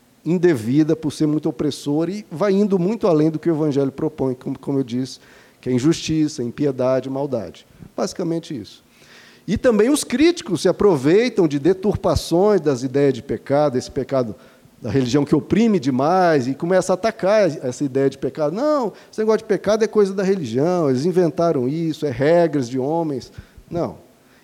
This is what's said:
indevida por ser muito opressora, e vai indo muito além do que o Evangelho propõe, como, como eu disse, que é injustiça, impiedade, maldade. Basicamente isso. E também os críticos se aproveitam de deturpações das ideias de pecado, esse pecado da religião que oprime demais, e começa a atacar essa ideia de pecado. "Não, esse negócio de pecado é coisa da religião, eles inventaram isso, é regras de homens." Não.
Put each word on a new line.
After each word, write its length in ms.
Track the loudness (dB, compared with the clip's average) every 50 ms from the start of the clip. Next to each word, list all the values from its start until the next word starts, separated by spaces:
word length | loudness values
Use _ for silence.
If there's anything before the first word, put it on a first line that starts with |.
| _ _ _ _ -4
indevida 680 | -2 -2 2 4 2 2 2 0 0 2 2 4 2 2
por 160 | -2 -2 -8 -4
ser 140 | -2 -2 0
muito 200 | 0 -2 -2 -4
opressora, 600 | -4 -2 -4 -4 -4 -6 -6 -4 -2 -2 -2 -4
e 160 | -6 -8 -12 -12
vai 220 | -6 -2 0 0 2
indo 260 | 2 2 2 0 0
muito 280 | 0 -2 -2 0 0 2
além 220 | 2 4 2 2
do 80 | 0 -2
que 120 | -2 -2
o 40 | 0
Evangelho 380 | 0 0 0 0 0 0 -2
propõe, 420 | -2 -4 -6 -6 -4 -4 -4 -4 -4
como, 240 | -6 -8 -10 -10 -10
como 220 | -6 -4 -4 -4
eu 40 | -2
disse, 360 | -4 -4 -6 -6 -8 -10 -18 _ -20 -20 -20 -20 _ _ _
que 80 | -6 -2
é 20 |
injustiça, 720 | -2 0 2 2 0 0 -2 -4 -2 0 0 -2 -2 -6 -8
impiedade, 680 | -8 -6 -4 -2 -2 -2 0 0 0 0 0 -2 -4
maldade. 560 | -6 -6 -6 -4 -4 -6 -6 -8 -14 -18 -20 _ _ -20 -20 -14 -6
Basicamente 640 | -6 -6 -6 -4 -6 -6 -4 -4 -6 -6 -8 -12 -12
isso. 240 | -12 -14 -18 -20 _ _ _ _ -20 -20 -20 -20 -20 -20 -20 -16 -8 -6
E 80 | -4
também 340 | 0 2 2 4 4 4 4
os 140 | 2 0 -2
críticos 580 | -2 0 2 4 4 2 0 -4 -4 -4 0
se 60 | 2 0
aproveitam 800 | 2 4 4 4 4 4 2 4 4 4 4 2 2 2 0 2
de 120 | 0 0
deturpações 1000 | 0 0 0 2 0 -2 -2 0 0 0 0 0 0 0 2 2 4 4 4 2
das 220 | 2 0 0 0
ideias 320 | -2 -2 0 2 2 2 2
de 80 | 0
pecado, 560 | -2 -6 -8 -6 -4 0 0 2 2 2 0 -2
esse 140 | -4 -4
pecado 440 | -6 -8 -6 -2 -2 -2 -2 -2 -6 -12 -16 -20 _ _ _ -20 _ -12
da 80 | -8 -2
religião 340 | 0 0 0 2 2 0 2
que 120 | 2 0
oprime 440 | 0 0 0 0 2 2 2 2 2
demais, 680 | 0 0 0 0 0 2 2 4 4 4 2 2 0 -2
e 80 | -4
começa 360 | -4 -2 0 2 2 2 2
a 40 | -2
atacar 460 | -2 -2 -4 -4 -2 0 2 2 4 2 2 0 -2 -6
essa 200 | -8 -6 -4 -4
ideia 260 | -2 0 2 0 0
de 80 | 0 -2
pecado. 340 | -8 -6 -4 -2 -4 -4 -2
"Não, 360 | -2 0 0 0 0 -2 -4 -6 -10 -20 -14
esse 80 | -6 -2
negócio 180 | 2 2 2 2
de 60 | 0
pecado 400 | -2 -2 -2 0 0 0 0 0
é 40 | 0
coisa 240 | 4 2 2 2
da 120 | 2 -2 0
religião, 680 | 0 0 0 -2 -2 -2 0 0 2 2 2 2 2
eles 160 | 0 0 0
inventaram 640 | 0 2 2 2 2 2 0 0 0 2 0 -2 -2
isso, 340 | -2 -2 -4 -4 -4 -4 -6
é 60 | -6
regras 580 | -2 0 2 4 4 4 4 2 2 -2 -4 -2
de 120 | -4 -4
homens." 520 | -2 -2 -2 -2 -2 -4 -6 -8 -10 -12 -20 -20 -20 _ _ -20 -18 -10
Não. 280 | -6 -6 -6 -6 -6 -12 -20 _ _ _ _ _ _ _